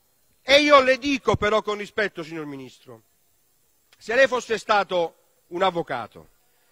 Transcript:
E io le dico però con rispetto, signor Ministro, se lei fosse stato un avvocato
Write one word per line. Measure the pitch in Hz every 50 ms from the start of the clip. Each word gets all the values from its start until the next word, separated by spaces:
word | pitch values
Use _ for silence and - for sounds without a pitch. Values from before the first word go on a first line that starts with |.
| _ _ _ _ _ _ _ _ -
E | - 269 294
io | 294 294 285 277
le | 262 254 262
dico | 254 277 285 277 233 - 220 202
però | - 208 208 220 214
con | - 208 208
rispetto, | 208 208 - - - 208 185 - 175
signor | 160 151 165 165 151
Ministro, | 147 143 135 131 123 - _ _ 131 117 110 107 _ _ _ _ _ _ _ _ _ _ _ _ _ _ _ _ _ _
se | _ - - 226
lei | 254 269
fosse | - 254 240 - - 226
stato | 196 - - 214 202 190 - 185 180 165 160 - _ _ _ _ _ _
un | - 175 175 190
avvocato | 190 175 170 156 - 143 120 110 - - 87 78 _ _ _ _ _ _ _ _ _